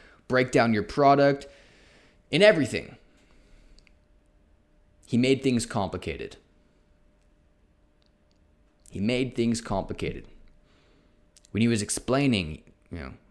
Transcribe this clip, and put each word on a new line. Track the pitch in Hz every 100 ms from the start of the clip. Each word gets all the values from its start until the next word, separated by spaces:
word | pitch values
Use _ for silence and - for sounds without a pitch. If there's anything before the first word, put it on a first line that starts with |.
| - - -
break | 127 123
down | 135 117
your | 104
product, | 101 143 139 139 143 139 - - - _ - - _ _ _
in | 147
everything. | 208 165 117 90 - - _ _ _ _ _ - - - _ _ _ _ _ _ _ _ _ _ _ _ -
He | 117
made | 135 135
things | 135 120
complicated. | - 110 92 90 85 71 57 - _ _ _ _ _ _ _ _ _ _ _ _ _ _ _ _ _ _ _ _ _ _ _ _ -
He | 92
made | 107 127 127
things | 117 117 113
complicated. | - 95 - 85 82 65 - - - _ _ _ _ _ _ _ _ - _
When | 101
he | 117
was | 110
explaining, | 104 - - 135 139 104 78 78 - _ _
you | 87
know, | 65 - _